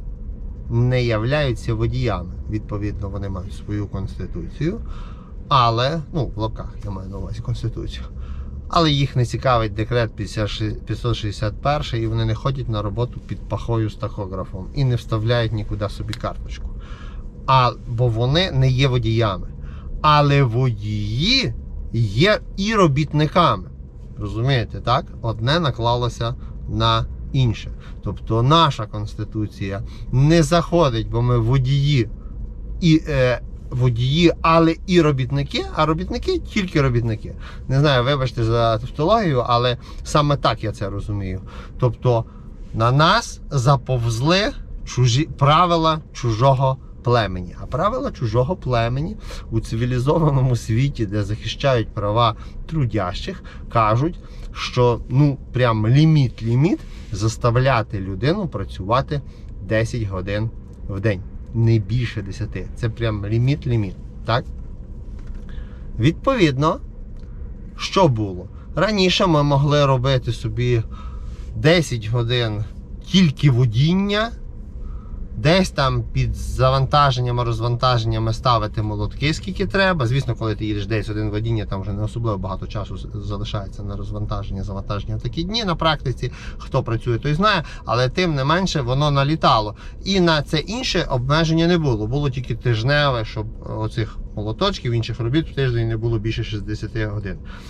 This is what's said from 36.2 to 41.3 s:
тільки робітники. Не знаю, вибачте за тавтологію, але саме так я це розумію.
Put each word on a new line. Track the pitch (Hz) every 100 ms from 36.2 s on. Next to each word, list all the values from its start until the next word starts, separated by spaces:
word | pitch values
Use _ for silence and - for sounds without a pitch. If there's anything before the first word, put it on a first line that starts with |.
| - 359
тільки | - 214 180 156
робітники. | 135 120 117 110 - - - - -
Не | 135
знаю, | 151 127
вибачте | 123 143 127 120
за | 113 117 113 110
тавтологію, | 127 - 160 226 185 127 113
але | 120 123 117 - -
саме | - 156 147 139
так | 147 110
я | 110
це | - 98
розумію. | 101 - 101 92